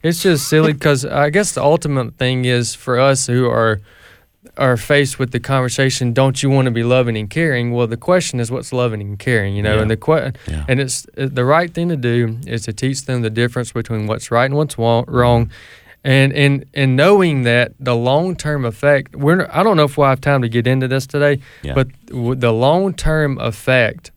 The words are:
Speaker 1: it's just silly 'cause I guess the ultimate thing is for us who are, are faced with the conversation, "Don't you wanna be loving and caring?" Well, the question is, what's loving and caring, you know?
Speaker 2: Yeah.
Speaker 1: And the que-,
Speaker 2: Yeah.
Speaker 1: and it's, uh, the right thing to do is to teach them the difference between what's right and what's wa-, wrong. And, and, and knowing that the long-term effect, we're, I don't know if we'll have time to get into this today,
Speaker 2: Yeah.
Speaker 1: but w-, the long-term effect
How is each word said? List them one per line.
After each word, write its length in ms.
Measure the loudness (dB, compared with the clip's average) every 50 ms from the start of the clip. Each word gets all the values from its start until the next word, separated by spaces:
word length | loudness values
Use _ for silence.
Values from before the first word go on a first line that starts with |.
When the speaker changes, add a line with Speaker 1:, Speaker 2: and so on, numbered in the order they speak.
Speaker 1:
it's 200 | 0 -2 -2 2
just 260 | 2 2 2 2 0 2
silly 240 | 2 2 4 2
'cause 320 | 0 0 0 0 0 0 -2
I 240 | -4 -2 0 0 2
guess 240 | 2 0 0 0
the 100 | -2 0
ultimate 540 | 2 2 2 2 0 -2 -2 -2 -4 -6 -6
thing 300 | _ -2 -2 -2 0 0
is 280 | 0 0 0 0 -2 -6
for 240 | -10 -4 -2 0 2
us 280 | 4 4 2 2 0
who 200 | 0 0 0 2
are, 340 | 2 2 2 2 2 0 -2 -6 -16 -20 _ -20 -20 -20 _ _ _ _ _ _ -20 _
are 220 | -2 0 0 0 0
faced 400 | 0 2 2 2 2 0 -2 -6
with 140 | -6 -4
the 80 | -4 -8
conversation, 760 | -4 -2 -2 -2 -2 -2 0 0 0 0 0 -2 -2 -2 2
"Don't 280 | 2 2 2 0 0
you 60 | 0 2
wanna 220 | 2 2 2 0
be 120 | 0 -2
loving 360 | 0 2 2 2 2 0 -2 -4
and 100 | -6 -4
caring?" 440 | -4 -2 -2 0 0 -2 -2 -2
Well, 140 | 0 -2 -2
the 120 | -2 -4 -6
question 420 | 0 0 0 2 0 -2 -4 -4
is, 100 | -4 -4
what's 220 | -6 -8 -8 -6
loving 300 | -4 -2 -2 -2 -2 -6
and 160 | -8 -8 -10 -6
caring, 360 | -2 0 0 0 0 -2 -4
you 80 | -2
know? 120 | 0 0 0
Speaker 2:
Yeah. 60 | 0
Speaker 1:
And 80 | 0 0
the 60 | -2 -2
que-, 340 | 0 0 0 0 0 -4 -8 -10 -10 -8
Speaker 2:
Yeah. 140 | -8 -6 -2
Speaker 1:
and 140 | -2 -2 -2
it's, 260 | -2 -4 -6 -10 -10 -14 _ -6
uh, 100 | -6 -4
the 140 | -2 -2 2
right 280 | 2 2 2 2 0
thing 180 | -4 -4 -2 -2
to 60 | -2 -2
do 400 | 0 0 0 0 0 -2 -4 -8 -8
is 160 | -8 -8 -8
to 100 | -8 -8
teach 320 | -8 -4 -4 -4 -4 -6 -6
them 160 | -4 -4 -2
the 100 | -2 -2
difference 420 | 0 0 -2 -2 -2 -6 -8 -6
between 340 | -6 -8 -6 -4 -6 -4 -2
what's 240 | -4 -4 -6 -4 0
right 160 | 2 2 2
and 80 | 2 0
what's 240 | -2 -2 -2 -4 -2
wa-, 260 | 0 2 2 2 0
wrong. 440 | 0 0 2 4 4 4 2 0 -2 -6 -18 -20 -20 -20 -20 _ -20 -20 _ 0
And, 280 | 2 4 4 4 2
and, 320 | 2 2 2 2 2 0 -4 _ _
and 200 | 0 0 2 4
knowing 460 | 4 6 6 6 6 4 2 2 0
that 300 | 2 2 2 2 2 0 -4 _
the 140 | -4 -2 -2
long-term 680 | 0 2 2 2 2 0 -2 -6 -6 -6 -6 -4 -2 -4
effect, 520 | -6 -4 0 2 2 2 2 0 -6 -8
we're, 320 | -2 2 2 2 2 0 -2
I 120 | -2 0 2
don't 120 | 2 4
know 60 | 4
if 160 | 2 2 2 2
we'll 80 | 2
have 140 | 2 2 0
time 220 | 0 0 0 2
to 60 | 0 0
get 160 | 0 0 0 2
into 180 | 0 0 0
this 220 | -2 -2 -4 -4 -4
today, 320 | -2 0 2 2 0 0 -6 -16 -20 -12
Speaker 2:
Yeah. 120 | -10 -4 -2
Speaker 1:
but 140 | -2 -2 -2 -6 -20 -20
w-, 300 | -12 -8 -4 -4 -4 -2
the 160 | 0 0 0
long-term 840 | 2 2 2 2 2 2 0 -2 -4 -2 -2 0 0 0 0 -2 -2 -4
effect 720 | -6 -6 -8 -4 -2 0 2 2 2 0 -2 -8 _ -20 _